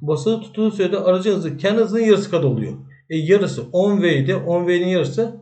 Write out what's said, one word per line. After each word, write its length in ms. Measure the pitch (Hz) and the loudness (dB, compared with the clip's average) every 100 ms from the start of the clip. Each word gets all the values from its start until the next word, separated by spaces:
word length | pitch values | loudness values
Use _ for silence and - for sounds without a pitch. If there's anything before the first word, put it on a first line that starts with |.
Basılı 400 | 147 147 208 226 | -4 -2 -2 -2
tuttuğu 300 | - - 220 | -4 -2 -2
sürede 280 | 202 180 196 | 0 -2 0
aracın 360 | 185 185 190 | 2 2 0
hızı 220 | 185 165 139 | -2 -4 -4
kendi 240 | 196 220 | 0 2
hızının 220 | 214 220 | 0 2
yarısı 280 | 220 202 - | 4 2 2
kadar 140 | 170 | 0
oluyor. 280 | 143 113 107 - - - - | 0 0 -4 -10 -18 -20 -8
E, 60 | 160 | -4
yarısı 460 | 156 202 180 135 117 | 2 2 2 -4 -4
on 300 | 180 196 202 | 0 2 2
V 140 | 170 143 | 2 2
idi. 180 | 131 | 0
On 320 | 135 139 175 175 | -2 -2 -2 0
V'nin 220 | 175 180 | 0 0
yarısı 480 | 180 143 - 226 - | 0 0 -2 -4 -6